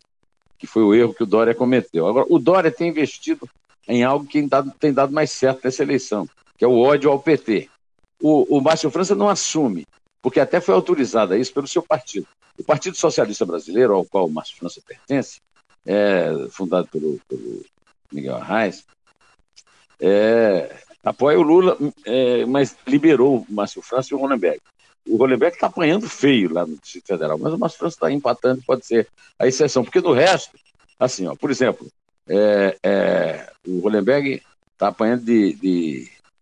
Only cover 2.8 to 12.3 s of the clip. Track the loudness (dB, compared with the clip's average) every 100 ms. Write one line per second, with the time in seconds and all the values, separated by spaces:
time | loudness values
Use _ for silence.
2.8 | -4 -2 -4 -6 -8 -8 -8 _ _ _
3.8 | -4 0 0 0 -2 -4 0 -2 -2 -2
4.8 | -2 0 0 0 -4 0 -2 0 -4 -4
5.8 | -2 -2 -4 -8 -8 _ _ _ 2 4
6.8 | 4 4 2 0 0 0 0 -4 -4 _
7.8 | _ _ _ _ 2 2 4 2 2 0
8.8 | 0 -2 -2 0 0 0 -2 -2 -2 -4
9.8 | -10 _ _ _ -2 0 2 0 2 2
10.8 | 2 -2 0 0 0 0 -2 -6 -4 -6
11.8 | -2 -4 -4 -12 -12